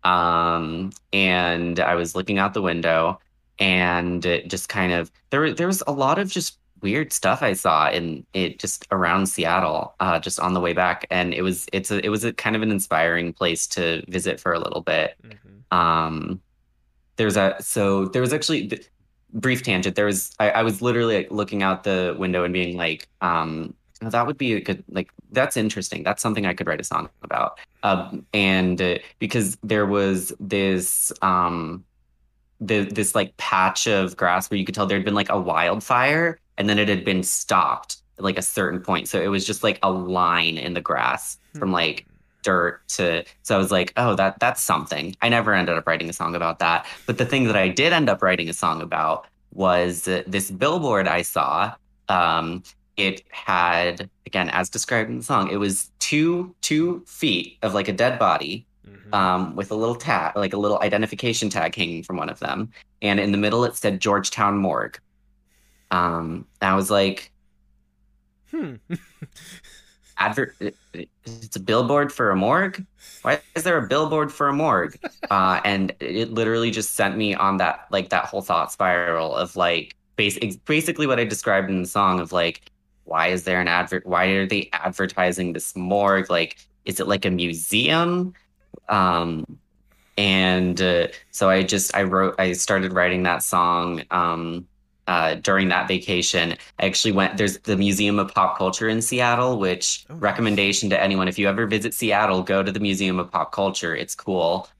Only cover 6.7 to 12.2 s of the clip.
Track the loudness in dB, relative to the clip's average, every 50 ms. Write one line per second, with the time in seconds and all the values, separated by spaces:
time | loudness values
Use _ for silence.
6.7 | _ -6 -4 -2 -2 -2 -2 -2 -4 -2 0 0 0 2 2 0 0 2 2 2
7.7 | 4 4 4 4 2 0 -2 -4 -6 -8 -12 _ -4 -2 -2 -2 -4 -6 -8 -8
8.7 | -8 -8 -6 _ 0 2 2 2 2 2 2 0 -2 -2 0 0 2 2 2 0
9.7 | 0 -2 -4 -6 -6 _ 0 0 0 0 -2 -4 -4 -2 -2 0 0 0 0 0
10.7 | 2 2 2 2 0 -2 -4 -4 -2 0 0 0 -2 -2 -2 -2 -2 -4 -6 -4
11.7 | -4 -4 -2 -2 -4 -2 -2 -2 -2 -2